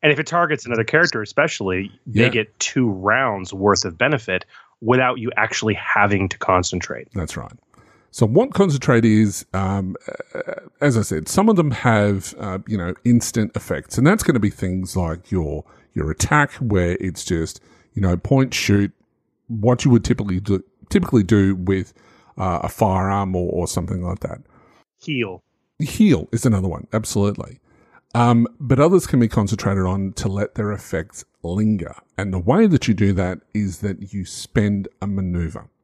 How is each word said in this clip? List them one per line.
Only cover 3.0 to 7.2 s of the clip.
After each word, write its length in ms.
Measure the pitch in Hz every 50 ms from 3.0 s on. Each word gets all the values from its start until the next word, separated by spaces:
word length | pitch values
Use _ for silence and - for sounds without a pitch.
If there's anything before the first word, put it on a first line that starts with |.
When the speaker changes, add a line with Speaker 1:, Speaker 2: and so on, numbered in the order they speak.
| 92 101 107 127 135 127 104 98 92 92 -
Speaker 1:
worth 300 | 95 95 104 101 90 -
of 140 | 98 85 82
benefit 480 | 120 135 151 131 - - 92 92 - _ _ - - _ _ _
without 360 | - 107 123 127 131 127 127 131
you 140 | 110 120 - -
actually 360 | 104 110 - - - 110 104
having 560 | - - - - 107 104 101 101 98 98 92
to 80 | - -
concentrate. 720 | - - 95 90 87 - - 90 87 - - 60 - _ _
Speaker 2:
That's 220 | 98